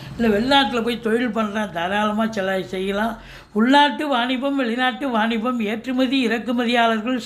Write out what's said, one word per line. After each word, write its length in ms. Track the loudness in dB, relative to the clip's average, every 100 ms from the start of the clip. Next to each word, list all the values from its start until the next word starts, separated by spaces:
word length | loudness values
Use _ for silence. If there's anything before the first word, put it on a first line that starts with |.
| -10
இல்ல 180 | 0 2
வெளிநாட்டுல 520 | 2 4 4 4 0
போய் 220 | -2 -2
தொழில் 320 | 0 0 0 -2
பண்றேன், 360 | -2 -4 -4
தாராளமா 520 | -4 -2 0 0 0 -2
செல-, 320 | 0 -2 -2 -4
செய்யலாம். 480 | -4 -2 -2 -2 -4 -14 -20 -6
உள்நாட்டு 520 | 0 4 6 4 2 -2
வாணிபம், 520 | 0 0 -2 -2 0
வெளிநாட்டு 440 | -2 0 -2 -2 -2
வாணிபம், 500 | 0 0 0 -2 -2 -2
ஏற்றுமதி 480 | -4 -4 0 2 2 0
இறக்குமதியாளர்கள், 920 | -2 -2 -2 2 4 4 2 -2 -4